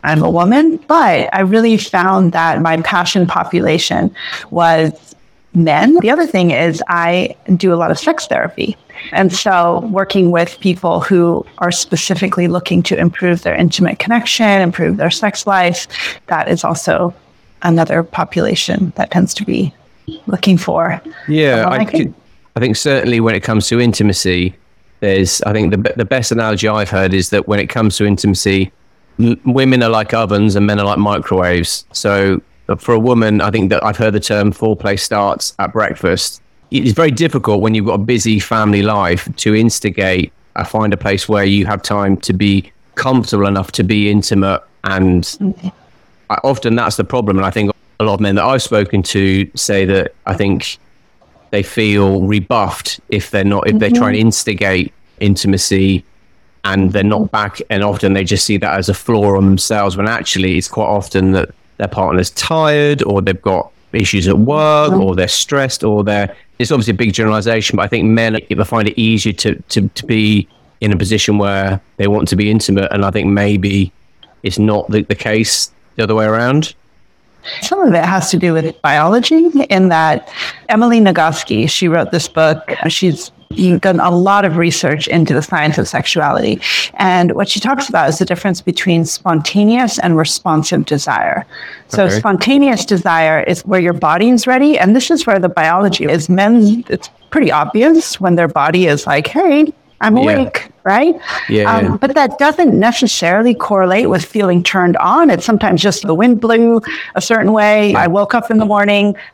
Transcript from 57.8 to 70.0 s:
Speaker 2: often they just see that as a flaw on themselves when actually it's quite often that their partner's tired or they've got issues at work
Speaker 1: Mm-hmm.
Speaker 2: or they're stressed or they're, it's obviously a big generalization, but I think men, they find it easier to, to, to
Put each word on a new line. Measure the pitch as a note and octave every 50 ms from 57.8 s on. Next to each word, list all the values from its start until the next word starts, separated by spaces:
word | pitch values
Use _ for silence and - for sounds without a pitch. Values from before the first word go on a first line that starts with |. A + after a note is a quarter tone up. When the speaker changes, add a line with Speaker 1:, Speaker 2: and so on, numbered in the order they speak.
| G2+
Speaker 2:
often | G#2 G2 - - F#2+ G2
they | G2 G2
just | F2+ G#2 F#2 -
see | - G#2+ F#2+
that | G#2 F#2 D2+ G2
as | F#2 -
a | G2
flaw | - - - A#2 G#2+ G2+ G2+ G2 G2
on | G2
themselves | G2 G2 F#2 - - A2+ G#2 G2+ G2 F2+ G2
when | G2+ A2
actually | A#2 A2+ - - - F#2 F#2 F#2+ F2+ E2+
it's | F#2 -
quite | - A2 A2 -
often | G#2 G2+ G2 - - F#2+ F#2 F#2+
that | F#2+ F#2 E2 - - _ _ _ _ -
their | G#2 G2+
partner's | - - F#2+ D#2+ D2+ F#2 F2+ -
tired | - - - - E3 D#3+ D#3 D3+ D3 D3 D3 D3 D3 C#3 -
or | - G2+ G2
they've | F#2 G2 F#2 F2+
got | - G2+ F#2+ F2 - - - _ _ _ -
issues | G#2+ G2+ - - G2 E2+ F#2
at | F#2+ -
work | G#2+ B2+ D3 D#3 D#3 D3+ D3+ D3+ D3+ D3+
Speaker 1:
Mm-hmm. | F#3 F#3+
Speaker 2:
or | - F#2+ F#2
they're | F#2 F2+ F2+
stressed | - - - - D3 C#3 C3+ B2+ - - -
or | A2 G#2+ G#2+ G2+
they're, | G#2 G#2 G2+ G2+ G2 - - - - _ -
it's | A#2+ -
obviously | D#3 C3 G#2+ A#2
a | A2 F#2
big | B2 A2 F#2+
generalization, | - A2+ G#2+ A2 G#2+ G2 A#2 A2+ A2+ G#2 - - -
but | F#2
I | G2+
think | - A2+ -
men, | A2 A2 A#2 A2+ A2+ A2 A2 - -
they | G#2+ - G#2
find | - - A2+ G#2 G#2+
it | - -
easier | A2+ A2 A2+ G#2 - A2 F#2
to, | - - A2 - - - -
to, | - A2 G2 -
to | - -